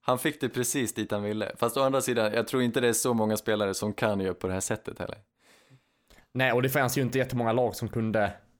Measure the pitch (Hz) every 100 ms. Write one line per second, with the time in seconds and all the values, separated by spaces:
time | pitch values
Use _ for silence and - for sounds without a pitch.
0 | - 127 156 143 123 - 120 143 113 -
1 | 104 104 104 107 104 - 117 135 135 135
2 | 127 117 107 110 113 131 123 131 120 113
3 | 131 117 107 110 - 107 101 95 107 101
4 | 110 98 95 90 92 92 - 110 - -
5 | - - _ _ _ - _ 131 _ _
6 | _ - _ 127 131 120 131 143 123 143
7 | 123 127 123 127 117 113 120 - 113 117
8 | 110 110 101 - _